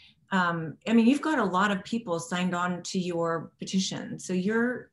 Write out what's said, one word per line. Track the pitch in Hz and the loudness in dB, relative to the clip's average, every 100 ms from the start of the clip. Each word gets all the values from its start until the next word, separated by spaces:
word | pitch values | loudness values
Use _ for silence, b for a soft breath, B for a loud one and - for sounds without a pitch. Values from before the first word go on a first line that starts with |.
| B B - | B B -2
um, | 190 175 170 160 - - | 0 2 0 -4 -8 2
I | |
mean, | 226 226 | 4 6
you've | 285 | 4
got | 320 294 | 2 0
a | |
lot | 202 180 208 | 2 2 2
of | 196 - | 0 -2
people | 226 208 165 | -6 -2 -4
signed | - 180 180 | -2 -2 0
on | 175 180 175 | 0 -2 -4
to | - 190 | -4 -4
your | 175 170 165 165 - - | -2 0 0 -2 -6 -12
petition. | 190 190 190 156 - 156 | -4 -2 0 -4 -8 -10
So | - | -4
you're | 185 185 226 240 240 - | -2 0 2 0 -2 -4